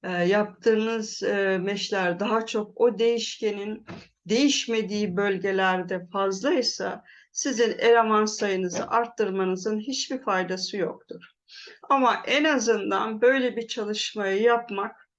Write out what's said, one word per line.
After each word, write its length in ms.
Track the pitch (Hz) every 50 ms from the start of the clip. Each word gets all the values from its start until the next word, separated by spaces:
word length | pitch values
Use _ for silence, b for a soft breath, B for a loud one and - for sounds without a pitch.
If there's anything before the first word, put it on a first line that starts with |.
| -
e, 60 | 190
yaptığınız, 1120 | 180 175 175 175 196 208 208 208 - _ - 233 220 214 220 220 226 226 214 214 - - 196
e, 340 | 196 202 202 196 190 190
meshler 600 | 185 180 196 202 202 - - 214 196 185 175 170 175
daha 260 | 202 214 214 226 220
çok 360 | - - 220 208 208 - -
o 180 | 226 247 214 185
değişkenin 840 | 226 233 233 233 208 - - - 226 214 208 202 202 208 214 - - B 175 165 B B B _ _
değişmediği 920 | 170 214 240 277 285 285 - - - 226 220 214 185 208 208 208 196 175
bölgelerde 920 | 190 202 202 196 180 180 196 190 190 190 208 185 185 180 175 190 180 175 - -
fazlaysa 920 | 196 196 196 190 190 190 285 349 269 233 - - - 190 190 196 214 B B B B B B
sizin 400 | B - - 285 262 220 240 214 - -
eleman 460 | - 233 233 233 226 220 214 214 214
sayınızı 600 | 214 - - 220 202 190 185 185 180 175 180 -
arttırmanızın 920 | - - 226 233 233 - - 220 196 190 190 190 185 185 185 185 220 214 214
hiçbir 440 | 214 277 262 - - - 277 254 -
faydası 540 | 220 196 185 180 175 185 185 190 - -
yoktur. 440 | 202 175 - - - _ _ - - - - _ _ _ B B B B B B B B -
Ama 340 | 285 269 262 240 208 - -
en 160 | - 240 285 294
azından 760 | 320 294 254 214 220 226 208 196 202 196 196 220 220 220 214
böyle 340 | 240 247 269 269 254 247 202
bir 120 | 220 226
çalışmayı 720 | 226 - 247 214 208 214 214 - - - 214 202 190 190 196
yapmak 680 | 220 240 233 233 233 - 208 196 202 226 - _ _ _ _